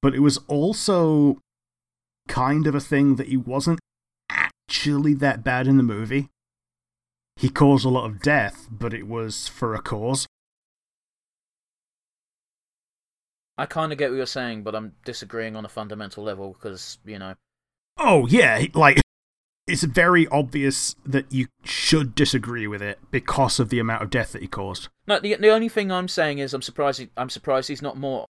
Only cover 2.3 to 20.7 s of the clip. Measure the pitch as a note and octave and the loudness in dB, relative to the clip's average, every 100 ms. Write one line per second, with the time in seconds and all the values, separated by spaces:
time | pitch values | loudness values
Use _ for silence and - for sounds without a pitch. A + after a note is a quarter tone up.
2.3 | - B2+ D3+ D3+ C#3+ C3+ C#3+ C#3+ C3 C#3 | -2 0 2 2 0 0 2 4 4 0
3.3 | C3 A#2+ C3+ C#3+ E3 _ _ _ _ _ | -4 -2 -2 0 -2 _ _ _ _ _
4.3 | - - _ _ - D3 C#3+ D3 C#3+ C#3 | -2 -2 _ _ -4 0 2 2 2 2
5.3 | A2+ B2 B2+ B2+ C3+ A#2+ G#2 A2 C3+ C3+ | 0 -2 0 4 6 4 0 -4 -4 -4
6.3 | _ _ _ _ _ _ _ _ _ _ | _ _ _ _ _ _ _ _ _ _
7.3 | - C3 C3+ C#3+ C#3 B2+ B2+ A2+ G2+ C#3+ | -4 -4 2 4 4 4 0 -2 -4 0
8.3 | D3 G#2 - - G#2+ A2+ A2 G2+ A#2 A2+ | 0 0 -6 -16 -8 -8 -8 -8 -8 -8
9.3 | G#2+ - - A#2+ G#2+ - A2 A2+ C3+ - | -8 -12 -6 -4 -4 -6 -6 -2 -2 -4
10.3 | _ _ _ _ _ _ _ _ _ _ | _ _ _ _ _ _ _ _ _ _
11.3 | _ _ _ _ _ _ _ _ _ _ | _ _ _ _ _ _ _ _ _ _
12.3 | _ _ _ _ _ _ _ _ _ _ | _ _ _ _ _ _ _ _ _ _
13.3 | _ _ - C#3+ D#3+ D#3+ C#3+ C#3+ C3 B2+ | _ _ -10 -8 -4 -6 -2 -2 -2 -6
14.3 | C3+ B2 A2 G#2 A2 A2 - - A#2 G#2 | -6 -8 -8 -8 -8 -10 -14 -14 -14 -10
15.3 | A#2 A2+ A2 G#2 - G#2+ G#2+ G#2 G#2 G#2+ | -8 -8 -10 -12 -12 -12 -12 -14 -10 -10
16.3 | G2 G2 F#2 G#2+ F#2 - - G#2 G#2 F#2+ | -8 -12 -14 -14 -14 -16 -18 -16 -14 -14
17.3 | F#2 _ _ _ _ _ - D4 E3+ B2 | -16 _ _ _ _ _ 0 4 4 6
18.3 | G#3+ D3+ A2 C#3 D#3+ D3 C#3 - _ _ | 6 6 4 0 6 6 6 2 _ _
19.3 | _ _ _ - E3 E3 D3+ E3+ F3 D#3+ | _ _ _ -6 -2 0 4 6 6 4
20.3 | C#3+ C3+ C#3+ C#3 | 2 0 -2 -2